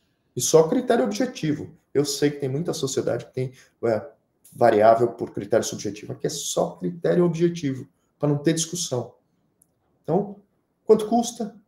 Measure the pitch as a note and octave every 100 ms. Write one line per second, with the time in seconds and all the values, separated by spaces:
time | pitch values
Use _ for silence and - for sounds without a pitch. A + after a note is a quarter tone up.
0 | _ _ _ - - D#3+ D#3+ G3+ - A#3+
1 | A#3+ G#3 B3+ - D#3 A#2+ - - _ C3+
2 | C#3+ - D3 D3 C3 C#3 F3 - C3+ A#2+
3 | G#2+ A2 - - B2+ - - - A#2 G#2+
4 | - _ _ _ - - A#2+ G#2+ A2 A2+
5 | A#2+ - G#2+ - G2+ A2+ - - G#2+ G2+
6 | A#2+ - - - - - F3 - F3+ -
7 | D#3+ F3 F3 D#3+ E3+ E3+ C#3+ B2+ - _
8 | _ - D3 C#3+ E3 E3 D#3+ F3 - B2
9 | - _ _ _ _ _ _ _ _ _
10 | - F3 G3+ - _ _ _ _ - G#3+
11 | - A#3 A3+ - A3+ -